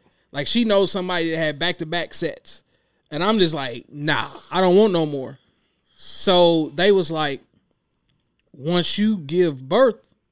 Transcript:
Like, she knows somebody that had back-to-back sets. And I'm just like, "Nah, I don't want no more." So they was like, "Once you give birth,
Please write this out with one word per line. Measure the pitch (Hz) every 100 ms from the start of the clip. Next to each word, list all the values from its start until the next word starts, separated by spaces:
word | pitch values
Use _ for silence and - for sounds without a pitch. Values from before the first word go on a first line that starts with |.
| _ _ _
Like, | 139 147
she | 233
knows | 220 202 185
somebody | 196 180 180 165
that | 160
had | 156 143
back-to-back | 170 175 156 170 -
sets. | - 160 - - - _ _ _ _ -
And | 151
I'm | 190 220
just | 170 151
like, | 131 120 -
"Nah, | 143 151 131 - - -
I | 170
don't | 185 185
want | 220
no | 170 151
more." | 143 131 135 _ _ _ _ _ -
So | - - - 180 175 165 151 143
they | 196
was | 196 151
like, | 160 147 135 _ _ _ _ _ _ _ _ _ _ _
"Once | - 143 175 165 -
you | 214 208
give | 139 175 175 131 131
birth, | 202 262 - _ _ _